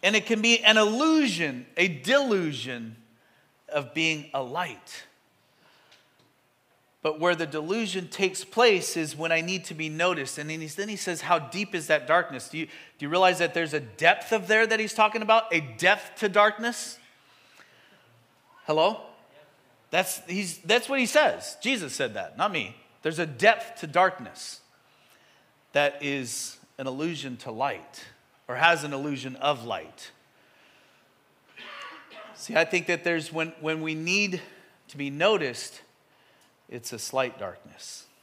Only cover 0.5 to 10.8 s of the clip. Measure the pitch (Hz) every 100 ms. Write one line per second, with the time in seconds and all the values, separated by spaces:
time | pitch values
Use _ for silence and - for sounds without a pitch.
0.5 | 233 220 220 208 226 311 320 277 170 160
1.5 | 123 123 - 185 147 135 277 269 202 165
2.5 | 131 117 120 113 110 _ _ _ _ _
3.5 | _ - 147 131 160 160 156 143 143 127
4.5 | 151 175 107 - - - _ _ _ _
5.5 | _ _ _ _ _ _ _ _ _ _
6.5 | _ _ _ _ _ 156 156 170 170 165
7.5 | 156 156 214 220 185 175 - 190 185 -
8.5 | - 240 196 151 - 156 135 165 165 170
9.5 | 190 180 156 156 156 175 170 135 - 151
10.5 | 160 156 151